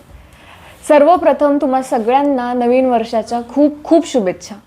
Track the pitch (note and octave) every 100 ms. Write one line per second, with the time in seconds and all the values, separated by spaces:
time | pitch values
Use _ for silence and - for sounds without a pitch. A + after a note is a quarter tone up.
0 | - - - - - - - - - D4
1 | D4 F4 E4 C4+ D4 C#4+ C#4+ B3+ B3+ C4
2 | G#3+ C4+ C#4+ C4 A#3+ B3 A#3+ B3+ C4 A#3
3 | A3 A3+ G#3+ A#3+ A#3+ C#4 D4 D4 - E4
4 | E4 B3+ F#3 - - G3+